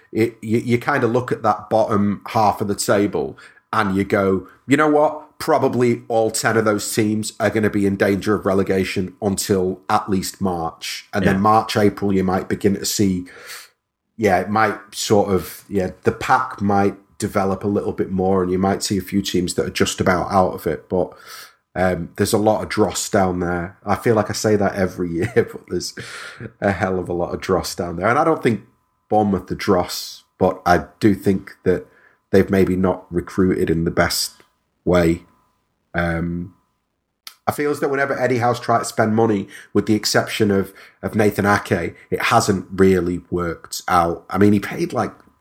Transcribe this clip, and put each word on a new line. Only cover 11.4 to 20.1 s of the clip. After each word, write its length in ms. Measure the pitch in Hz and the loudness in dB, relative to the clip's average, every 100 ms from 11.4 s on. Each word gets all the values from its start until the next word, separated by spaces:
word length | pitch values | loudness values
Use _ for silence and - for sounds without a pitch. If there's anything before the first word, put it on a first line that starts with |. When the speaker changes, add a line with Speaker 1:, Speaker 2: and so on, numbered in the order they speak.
Speaker 1:
March, 340 | 104 110 110 113 | 4 4 2 2
April, 340 | 104 - 101 | 2 2 0
you 100 | 95 | 0
might 280 | 92 92 - | 0 -2 -2
begin 240 | 98 101 | -2 0
to 100 | 98 | 0
see, 400 | - - 98 92 90 - - - - _ _ _ _ - | -2 0 0 0 -4 -16 -18 -18 -20 _ _ _ _ -2
yeah, 200 | 107 90 | 2 2
it 100 | 92 | 2
might 440 | 107 110 98 - | 0 0 -2 -10
sort 360 | - - 104 95 | -8 2 2 4
of, 340 | 95 85 - - | 0 -2 -12 -6
yeah, 220 | 98 90 - | -4 -4 -2
the 100 | - | -2
pack 480 | - - 131 - - | -2 0 0 0 -4
might 360 | 101 101 101 98 _ - | 0 2 2 -2 _ -8
develop 460 | 101 104 95 95 | -4 0 0 -2
a 40 | 104 | -2
little 240 | 101 101 | -2 -2
bit 180 | 98 98 | -4 -4
more 320 | 95 92 98 | -2 0 2
and 100 | 90 | 0
you 60 | 92 | 0
might 240 | 95 98 | 0 0
see 160 | - 101 | -2 -4
a 40 | |
few 200 | - 98 | -2 -4
teams 320 | 98 90 87 | -2 -2 -2
that 100 | - | -2
are 60 | - | -4
just 300 | - 95 - | -2 -2 0
about 300 | 95 | 0